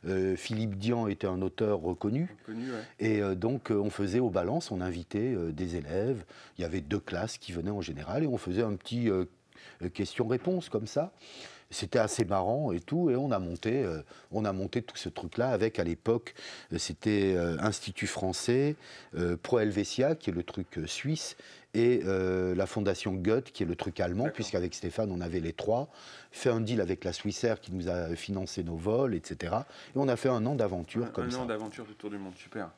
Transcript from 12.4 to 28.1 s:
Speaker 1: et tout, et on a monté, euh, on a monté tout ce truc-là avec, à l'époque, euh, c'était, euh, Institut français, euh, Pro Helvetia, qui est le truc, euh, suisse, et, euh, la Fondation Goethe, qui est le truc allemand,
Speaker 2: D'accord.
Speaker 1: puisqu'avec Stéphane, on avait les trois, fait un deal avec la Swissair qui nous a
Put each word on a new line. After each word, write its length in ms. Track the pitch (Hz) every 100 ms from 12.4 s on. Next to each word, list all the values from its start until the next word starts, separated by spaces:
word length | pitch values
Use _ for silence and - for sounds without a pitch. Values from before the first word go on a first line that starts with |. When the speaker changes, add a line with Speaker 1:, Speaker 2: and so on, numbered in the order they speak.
| 92 127 147
Speaker 1:
et 80 | 90
tout, 300 | - 160 175
et 60 | 123
on 140 | 143
a 80 | 104
monté, 440 | 90 85 110 131
euh, 180 | 110 80 143 - -
on 140 | 101 104
a 80 |
monté 280 | 98 95 123
tout 140 | 117 -
ce 140 | 92
truc-là 400 | - 95 - 123
avec, 300 | 113 110 -
à 40 |
l'époque, 500 | 85 85 - 117 - - - - -
euh, 60 | 87
c'était, 560 | - 85 110 104 98 92
euh, 220 | 85 82
Institut 480 | 101 101 - - 98
français, 680 | - 92 92 - 123 143 147 - - - 80
euh, 200 | 87 87
Pro 240 | - 120
Helvetia, 560 | 107 101 98 - 135 160
qui 140 | -
est 40 |
le 100 | 85
truc, 340 | 87 - 90 -
euh, 100 | 80
suisse, 480 | - 135 156 - - - - -
et, 280 | 107 120 123 82
euh, 500 | 95 92 92 92 90
la 100 | 95
Fondation 460 | - 101 95 -
Goethe, 380 | 92 90 113 127
qui 120 | -
est 20 | 87
le 100 | 87
truc 240 | - -
allemand, 240 | 87 92
Speaker 2:
D'accord. 120 | 139 -
Speaker 1:
puisqu'avec 380 | 107 95 90
Stéphane, 380 | - 92 - 107
on 80 | 90
avait 220 | 85 90
les 100 | 82
trois, 380 | 82 104 113 147 - - - -
fait 180 | - 131
un 120 | 113
deal 180 | 110 117
avec 240 | 90 92
la 80 | 95
Swissair 480 | 85 104 98 120 107
qui 140 | -
nous 160 | 92 87
a 260 | 87 85